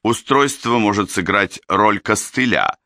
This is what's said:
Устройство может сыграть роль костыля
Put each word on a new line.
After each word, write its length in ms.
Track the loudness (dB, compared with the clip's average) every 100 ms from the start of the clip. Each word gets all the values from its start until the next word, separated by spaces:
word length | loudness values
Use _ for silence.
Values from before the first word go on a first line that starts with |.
Устройство 760 | -2 -4 0 2 2 -2 -2 0
может 320 | 2 0 -2
сыграть 500 | -2 0 0 -2 -6 -4
роль 320 | 2 2 2
костыля 760 | -2 -4 -2 -2 0 0 0 -4